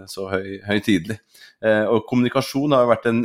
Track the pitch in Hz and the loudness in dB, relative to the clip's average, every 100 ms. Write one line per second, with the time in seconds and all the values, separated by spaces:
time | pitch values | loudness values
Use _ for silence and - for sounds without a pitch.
0 | 95 - 95 95 95 98 101 104 107 92 | -14 -12 -6 -6 -6 -10 -4 -2 2 0
1 | 92 110 _ - - _ 110 107 107 113 | 0 -12 _ -20 -20 _ 0 2 2 0
2 | - 123 123 135 - 135 147 131 120 110 | 0 0 0 0 -2 -2 2 4 4 2
3 | 117 117 | 2 0